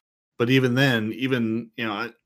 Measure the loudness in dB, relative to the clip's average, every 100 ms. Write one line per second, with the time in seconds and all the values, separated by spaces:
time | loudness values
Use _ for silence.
0 | _ _ _ _ 2 2 2 2 2 2
1 | -2 -4 -2 -2 0 -2 -6 -8 -6 -6
2 | -8 -12